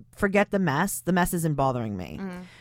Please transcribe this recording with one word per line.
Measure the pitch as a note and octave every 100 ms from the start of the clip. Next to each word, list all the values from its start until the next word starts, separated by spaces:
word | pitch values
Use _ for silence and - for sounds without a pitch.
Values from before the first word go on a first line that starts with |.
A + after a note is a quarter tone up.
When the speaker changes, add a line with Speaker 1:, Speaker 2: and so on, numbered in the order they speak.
| -
Speaker 1:
forget | - G3+ G3 G#3
the | G3+
mess. | F3 C#3 G3+ -
The | -
mess | F3+ F3
isn't | F3 D#3+
bothering | C#3+ C3+ B2 A2 G2
me. | F2+ -
Speaker 2:
Mm-hmm. | F#3+ F3+ F3+ -